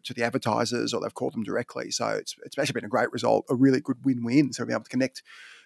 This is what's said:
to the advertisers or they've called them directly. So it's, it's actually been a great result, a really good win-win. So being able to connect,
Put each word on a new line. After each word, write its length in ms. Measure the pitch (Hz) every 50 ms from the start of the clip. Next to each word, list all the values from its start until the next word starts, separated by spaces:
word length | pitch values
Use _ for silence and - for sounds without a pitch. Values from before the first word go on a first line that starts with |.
| -
to 100 | - 123
the 100 | 120 117
advertisers 720 | 113 127 131 - 117 107 117 120 113 120 120 117 117 120
or 60 | 98
they've 140 | - - -
called 200 | - 127 131 -
them 100 | 113 110
directly. 480 | 107 104 117 120 - - 127 113 110
So 160 | - - 117
it's, 280 | 110 110 104 - - - - -
it's 140 | - -
actually 160 | 139 147 - -
been 120 | 117 101
a 40 | 104
great 220 | 123 113 123 110 -
result, 320 | 113 117 117 110 101 - -
a 60 | 135
really 240 | 120 135 139 131 131
good 240 | - - 127 - -
win-win. 480 | 135 127 120 117 117 123 151 147 123
So 140 | 117 - 117
being 100 | 117 120
able 80 | 110 110
to 60 | -
connect, 340 | - 127 131 127 - - - - - - - - - - _